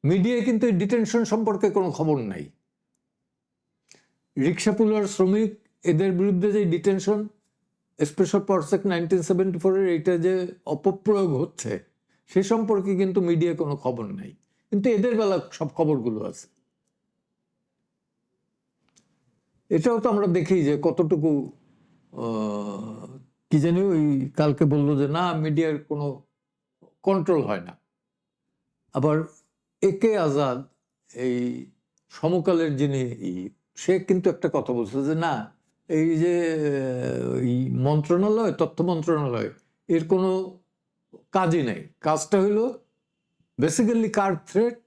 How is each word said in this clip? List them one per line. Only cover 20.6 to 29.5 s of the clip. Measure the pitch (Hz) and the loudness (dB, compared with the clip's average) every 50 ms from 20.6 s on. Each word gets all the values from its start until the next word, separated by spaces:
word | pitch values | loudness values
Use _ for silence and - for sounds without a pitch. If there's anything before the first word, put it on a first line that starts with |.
| 156 | 4
যে | 139 147 143 | 2 0 2
কতটুকু, | 147 170 151 - 175 156 185 156 147 165 151 143 127 - - _ _ _ _ _ _ _ _ _ _ _ | 0 0 2 2 0 2 2 2 2 0 0 0 -2 -6 -14 _ _ _ _ _ _ _ _ _ _ _
আহ, | - - 117 117 113 110 107 104 104 104 101 104 98 98 107 110 110 113 - - 131 - - _ _ _ _ _ | -10 -8 -6 -4 -4 -2 -4 -4 -4 -6 -6 -8 -10 -10 -12 -12 -14 -16 -18 -20 -20 -20 -20 _ _ _ _ _
কি | - 151 | 2 2
জানি, | 139 170 170 180 | 2 2 2 2
ওই | 196 202 180 160 151 151 143 135 131 139 - | 2 2 2 2 2 2 2 0 -2 -4 0
কালকে | - 151 151 139 - 165 | 2 2 2 4 4 4
বললো | 147 147 147 143 143 151 | 4 4 4 2 2 2
যে | 135 143 139 | 2 0 0
না, | 147 165 180 175 | 0 -2 -2 -2
মিডিয়ার | 170 160 156 156 151 156 165 156 151 147 | -2 -2 -2 0 0 0 0 0 -2 -4
কোনো | 151 _ 151 147 147 143 131 - - _ _ _ _ _ _ _ _ _ _ _ _ _ _ _ | -6 _ -6 -4 -4 -6 -8 -10 -16 _ _ _ _ _ _ _ _ _ _ _ _ _ _ _
কন্ট্রোল | - 190 196 190 156 190 180 151 - | 0 0 2 2 2 2 2 2 2
হয় | - 104 92 | -2 -4 -6
না। | 85 87 - _ _ _ _ _ _ _ _ _ _ _ _ _ _ _ _ _ _ _ _ _ _ _ | -6 -14 -20 _ _ _ _ _ _ _ _ _ _ _ _ _ _ _ _ _ _ _ _ _ _ _
আবার | _ - 127 151 151 156 160 156 - _ _ _ | _ -2 0 0 0 0 -2 -6 -14 _ _ _